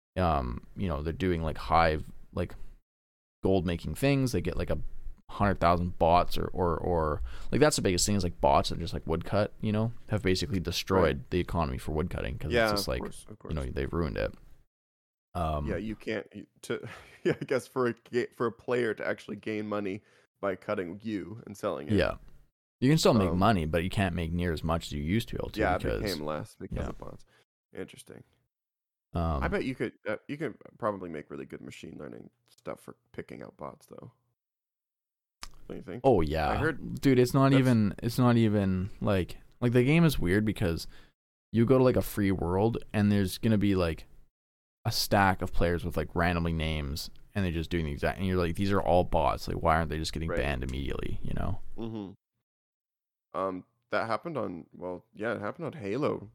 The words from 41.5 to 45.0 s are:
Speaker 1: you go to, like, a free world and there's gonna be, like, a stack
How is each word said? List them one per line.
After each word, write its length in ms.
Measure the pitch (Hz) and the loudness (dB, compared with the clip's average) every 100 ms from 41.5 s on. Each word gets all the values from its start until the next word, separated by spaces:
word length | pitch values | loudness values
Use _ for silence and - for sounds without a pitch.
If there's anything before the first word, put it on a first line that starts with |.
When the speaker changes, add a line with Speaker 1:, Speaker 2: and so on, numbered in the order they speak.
Speaker 1:
you 140 | 110 117 | 2 6
go 100 | 131 | 6
to, 60 | |
like, 120 | 127 123 | 6 4
a 60 | |
free 300 | - - 98 | 0 0 2
world 460 | 95 82 90 110 117 - | 2 0 2 2 0 -4
and 200 | 104 104 | 2 4
there's 260 | 104 95 - | 4 2 0
gonna 200 | 117 107 | 2 2
be, 160 | 101 | 4
like, 320 | 95 87 80 - - - _ _ _ _ _ 107 | 2 2 -2 -10 -20 -20 _ _ _ _ _ -4
a 60 | |
stack 500 | - | -2